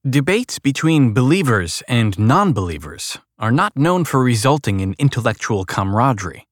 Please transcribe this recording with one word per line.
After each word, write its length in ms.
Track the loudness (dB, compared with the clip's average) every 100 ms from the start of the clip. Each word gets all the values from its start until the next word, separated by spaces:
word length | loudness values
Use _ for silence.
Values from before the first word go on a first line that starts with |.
| 0
Debates 500 | 0 0 -2 -2 -4
between 560 | -4 0 2 4 4
believers 720 | 2 2 2 2 0 -2 -8 -2
and 300 | 0 0 2
non-believers 1000 | 2 4 2 0 -2 -6 -12 -12 -12 -12 _ _
are 120 | 0
not 240 | 0 0
known 300 | 0 0 0
for 180 | 0 0
resulting 560 | 2 2 2 0 0 -2
in 160 | -4 0
intellectual 680 | 0 0 -2 -4 -4 -4
camaraderie. 800 | -2 -4 -2 0 0 0 -6 -12 _